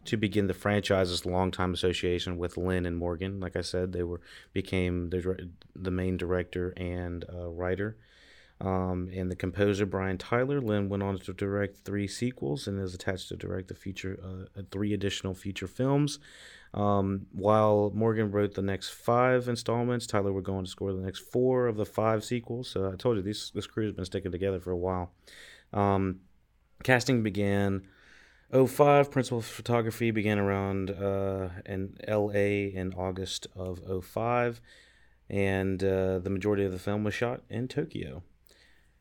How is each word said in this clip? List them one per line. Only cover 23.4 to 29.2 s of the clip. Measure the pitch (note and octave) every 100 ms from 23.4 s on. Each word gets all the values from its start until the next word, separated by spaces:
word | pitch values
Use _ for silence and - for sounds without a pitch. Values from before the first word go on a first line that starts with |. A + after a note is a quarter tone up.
| -
this | G#2 -
crew's | - G#2+
been | F#2+
sticking | F#2 G2 F#2+
together | F2 G2 F#2
for | F2+
a | F2
while. | F#2 F#2 F2 _ - - - - -
Um, | G#2 G2+ G2 F#2+ F#2 - _ _ _ _ -
casting | - B2 B2+ B2
began | G#2+ G2 G2+ G2+ G2+ G2 F#2+ _ - - - _ -
oh | C3 B2+
five, | - D3 C#3+ C#3+
principal | C3+